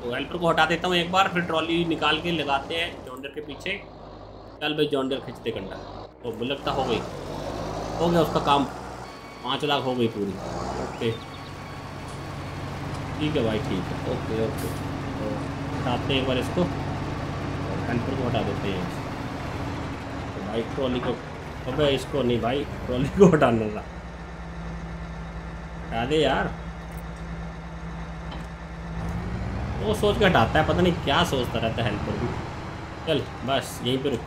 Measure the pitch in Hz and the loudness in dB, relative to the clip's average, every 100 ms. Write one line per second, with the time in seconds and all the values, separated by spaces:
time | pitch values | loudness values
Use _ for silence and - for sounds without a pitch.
0 | 120 123 143 175 170 165 160 165 180 180 | -2 -4 -4 0 4 6 4 4 4 2
1 | 170 185 196 175 175 160 160 170 165 156 | 4 4 4 4 0 0 2 2 2 2
2 | 151 156 170 170 143 139 131 165 170 - | 2 2 0 0 2 0 0 -2 -2 -6
3 | - 127 139 151 147 131 180 196 - - | -10 -10 -8 -8 -10 -8 -6 -6 -8 -16
4 | - - - - - - 147 151 147 139 | -16 -14 -16 -16 -16 -6 -2 2 2 2
5 | 135 131 123 117 120 107 95 92 - - | 0 -2 -4 -6 -4 -4 -6 -10 -10 -12
6 | - - 123 107 120 139 - 135 123 113 | -14 -10 -8 -4 -2 -2 -2 0 2 0
7 | - - - - - - - - - - | -2 -8 -8 -6 -6 -4 -4 -4 -4 0
8 | 170 175 151 165 147 143 131 - - - | 4 6 6 4 4 4 4 -2 -10 -10
9 | - - - - 123 135 143 143 127 123 | -12 -12 -14 -10 -2 0 2 2 2 2
10 | 113 107 98 92 - 90 - - - - | 2 2 -2 -2 -6 -4 -4 -4 -4 -2
11 | 117 110 - - - - - - - - | -2 -2 -6 -10 -10 -10 -10 -10 -10 -10
12 | - - - - - - - - - - | -10 -8 -8 -8 -6 -6 -6 -6 -6 -4
13 | - - 151 147 113 107 - 95 87 - | -4 -2 0 2 2 2 0 -2 -2 -4
14 | - 123 - 110 110 - - - - - | -2 -2 -2 0 0 0 -4 -4 -4 -4
15 | - - - - - - - 135 131 120 | -4 -4 -4 -2 -4 -4 -4 -2 0 0
16 | - 135 135 127 117 - 175 - - - | 2 2 4 2 2 2 2 0 -2 -2
17 | - - - - - - - - - 120 | -4 -4 -4 -4 -4 -4 -2 -2 0 0
18 | 123 139 123 113 101 98 101 92 87 - | 0 0 2 2 0 0 -2 -2 -2 -4
19 | - - - - - - - - - - | -6 -6 -6 -6 -6 -4 -4 -4 -6 -6
20 | - - - - 98 113 110 - 131 123 | -8 -6 -6 -6 -2 -2 -2 0 0 0
21 | 123 117 - - - - - 139 147 135 | 0 -4 -6 -10 -10 -8 -4 2 4 4
22 | - 147 120 120 110 - - - - 123 | 2 0 4 4 2 0 -2 -6 -4 0
23 | 135 180 196 156 131 117 107 107 - - | 0 10 10 12 8 6 2 -4 -8 -12
24 | - - - - - - - - - - | -12 -12 -12 -12 -10 -8 -8 -8 -8 -8
25 | - - - - - - - - - 113 | -8 -8 -8 -8 -8 -10 -10 -10 -4 -2
26 | 123 156 139 156 180 - - - - - | 4 6 6 4 0 -4 -8 -8 -8 -8
27 | - - - - - - - - - - | -8 -8 -8 -6 -8 -8 -10 -8 -8 -8
28 | - - - - - - - - - - | -8 -8 -8 -8 -8 -10 -10 -8 -6 -4
29 | 170 - - - - - - - 202 208 | -4 -4 -4 -4 -4 -4 -4 -2 0 4
30 | 208 208 202 156 113 156 151 165 175 165 | 4 8 8 8 8 6 6 6 6 4
31 | - 147 170 139 120 113 113 113 117 104 | 4 4 4 2 0 0 0 2 0 0
32 | 98 104 120 - - - - - - - | -2 -2 -2 -2 -6 -8 -8 -8 -10 -8
33 | - 147 - - 123 135 - - 120 131 | 0 0 0 -6 0 0 0 -4 0 2
34 | 143 135 | 2 -2